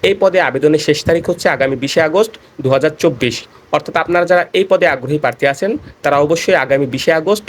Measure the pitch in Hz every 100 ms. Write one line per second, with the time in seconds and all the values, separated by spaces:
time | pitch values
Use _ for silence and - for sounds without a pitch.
0 | 185 196 196 185 156 131 147 151 151 147
1 | - 170 160 175 - 139 135 135 139 -
2 | 156 170 220 - - - 131 135 156 151
3 | 170 131 123 117 - - _ 151 - 165
4 | 165 175 175 180 - 180 190 185 170 139
5 | 123 151 135 120 143 139 196 277 - -
6 | 143 143 147 165 - 180 135 139 139 156
7 | - 160 160 208